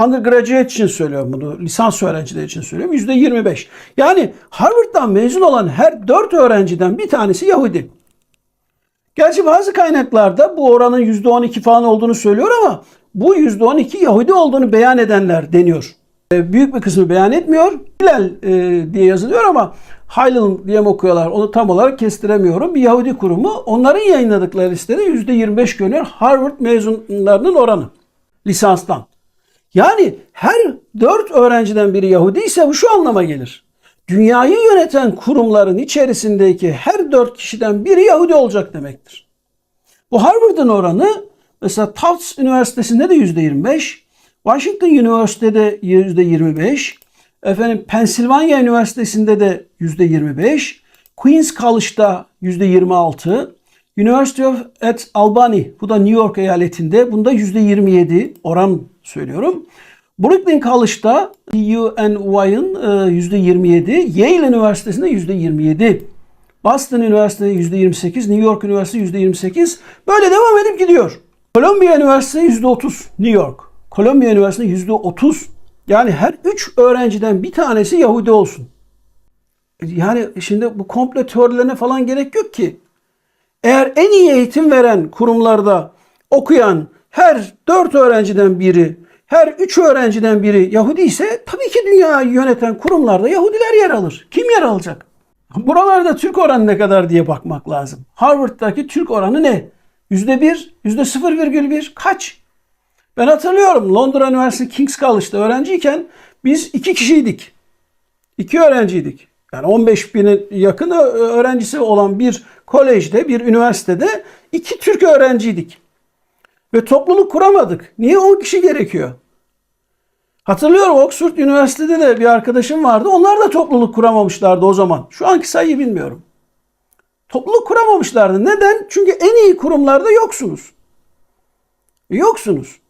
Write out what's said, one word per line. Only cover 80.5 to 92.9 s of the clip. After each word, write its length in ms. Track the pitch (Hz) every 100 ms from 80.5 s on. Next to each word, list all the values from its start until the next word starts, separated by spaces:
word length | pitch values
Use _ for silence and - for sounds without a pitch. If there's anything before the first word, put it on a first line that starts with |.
| 208 233 214
bu 80 | 190
komplo 380 | 240 254 269 254
teorilerine 500 | 220 240 247 254 262
falan 300 | 247 262 247
gerek 300 | 269 277 440
yok 180 | 440
ki. 260 | - 175 - _ _ _ _ _ _ _ _
Eğer 300 | 226 269 269 277
en 160 | 392
iyi 200 | 403 339
eğitim 400 | 262 240 285 311
veren 380 | 262 240 202 156
kurumlarda 800 | - 233 233 226 214 202 185 156 _ _ _ -
okuyan 560 | 277 277 330 427 349 156 _ _
her 440 | - 359 262 196 _ -
dört 280 | 370 339 277
öğrenciden 640 | 254 226 208 196 196 180
biri, 380 | 185 170 165 165 _ _ -
her 220 | 320 311
üç 300 | 302 370 330
öğrenciden 680 | 320 269 240 214 220 214
biri 320 | 208 202 185 214
Yahudi 260 | 220 339
ise 420 | 330 - 427 466 -
tabii 240 | 440 523
ki 100 | 480 403
dünyayı 440 | 392 320 285 254
yöneten 480 | 247 262 240 233 220
kurumlarda 520 | 330